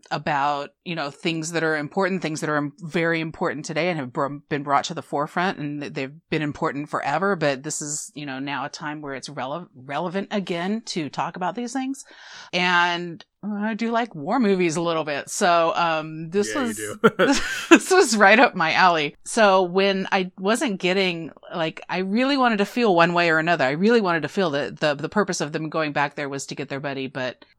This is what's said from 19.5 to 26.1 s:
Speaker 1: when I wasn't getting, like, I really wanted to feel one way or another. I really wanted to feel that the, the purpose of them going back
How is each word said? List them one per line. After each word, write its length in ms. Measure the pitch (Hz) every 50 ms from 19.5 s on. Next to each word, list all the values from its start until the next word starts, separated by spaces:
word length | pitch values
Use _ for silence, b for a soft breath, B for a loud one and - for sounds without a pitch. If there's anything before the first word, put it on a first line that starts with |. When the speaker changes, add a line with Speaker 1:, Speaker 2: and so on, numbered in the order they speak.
| 190 190 185
Speaker 1:
when 440 | 175 175 190 190 202 196 190 190 - -
I 180 | 196 185 185 - -
wasn't 400 | 185 196 226 247 330 247 196 180
getting, 520 | - 180 185 196 190 185 170 165 165 - - - - - -
like, 280 | 180 160 165 175 - - -
I 80 | -
really 400 | 180 185 190 196 233 262 269 285
wanted 220 | 269 254 240 226 196
to 60 | 202
feel 300 | - - 247 240 214 180
one 180 | 170 170 175 175
way 160 | 170 175 170
or 100 | 160 160
another. 260 | 156 170 175 160 135
I 60 | 127
really 280 | 143 156 190 220 240 233
wanted 220 | 202 180 170 165
to 80 | 147 143
feel 220 | - 202 190 165
that 280 | 139 143 131 - - -
the, 140 | 160 151 143
the 160 | 143 147 151
purpose 320 | - 214 196 - 175 -
of 100 | 165 147
them 160 | 156 156 156
going 240 | 156 156 160 156 151
back 240 | 143 147 143 147